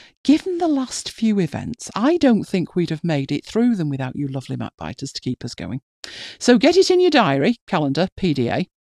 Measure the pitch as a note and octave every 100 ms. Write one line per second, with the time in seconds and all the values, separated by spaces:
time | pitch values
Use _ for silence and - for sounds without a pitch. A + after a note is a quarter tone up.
0 | - _ - D4+ F#4+ F4 F4 C#4 B3+ -
1 | - - A3 G3+ E3+ G#2+ F#2+ - - -
2 | A#3+ E4+ C#4 G#3+ - G3 D#3+ - E3+ D#3
3 | E3+ D3 C3+ C#3+ - G#3+ A#3+ G#3+ D#3 C3+
4 | C3 - C#3+ C3+ B2+ C3 A2+ - D#2+ -
5 | C#3 - - B2+ A#2+ - E2+ B2+ - _
6 | - - - - - A#3+ C#4 F4 F#4+ F4+
7 | F4+ C#4+ F#3 C#3 D#3 A#3+ - F3+ D3 C#3
8 | F#3+ - F#3+ C#3 A2+ G#2 F#3 _